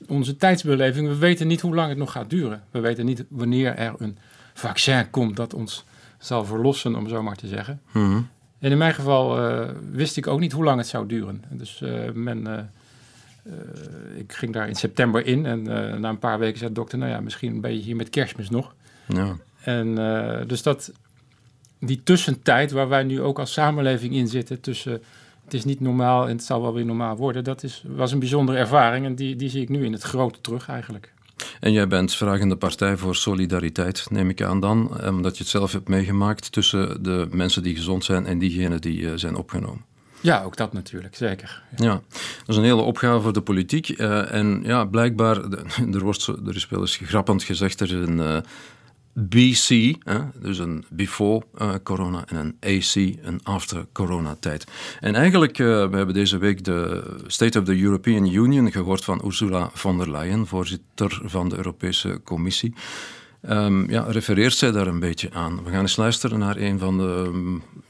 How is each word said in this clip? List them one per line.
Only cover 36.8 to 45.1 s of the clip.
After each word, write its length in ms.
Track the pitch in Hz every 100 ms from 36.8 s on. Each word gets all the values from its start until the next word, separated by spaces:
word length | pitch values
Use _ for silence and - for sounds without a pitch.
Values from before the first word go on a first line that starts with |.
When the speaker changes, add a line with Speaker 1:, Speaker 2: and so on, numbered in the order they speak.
| 95 -
Speaker 2:
de 260 | 92 90 85
mensen 320 | 90 90 -
die 140 | 90 80
gezond 280 | 82 92
zijn 220 | - 92 90
en 120 | 87
diegenen 420 | 92 87 90 85
die, 300 | 82 82 82
eh, 60 | 80
zijn 180 | 85
opgenomen. 500 | 90 90 92 98 - - _ _ -
Speaker 1:
Ja, 220 | 170 127
ook 140 | 95 -
dat 160 | 110
natuurlijk, 440 | 101 90 90 - -
zeker. 460 | 117 95 - - - 120
Speaker 2:
Ja, 160 | 117 95 -
dat 360 | - - - -
is 100 | 107
een 80 |
hele 180 | 113 117
opgave 380 | 110 117 123 120
voor 120 | 107
de 100 | 104
politiek. 460 | 98 95 90 160 156
Eh, 440 | - 110 104 98
en 280 | 107 104 98
ja, 200 | 101 120
blijkbaar, 640 | 104 113 120